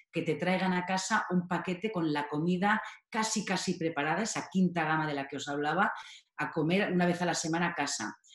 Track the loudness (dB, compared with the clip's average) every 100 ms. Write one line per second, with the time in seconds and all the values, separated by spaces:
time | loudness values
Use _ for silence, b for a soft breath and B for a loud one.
0 | B -4 -2 -2 0 0 2 0 0 -2
1 | 0 0 2 0 0 -2 -2 -4 -2 0
2 | 0 0 -2 0 2 2 2 2 B B
3 | -6 -2 0 -2 0 -2 0 -2 -2 0
4 | 0 0 0 -4 -2 2 2 2 2 2
5 | 0 -2 -4 -6 -4 -2 0 2 0 B
6 | B B B -6 -4 0 2 2 4 4
7 | 4 2 0 0 0 0 0 -2 -2 -4
8 | -6 -10 B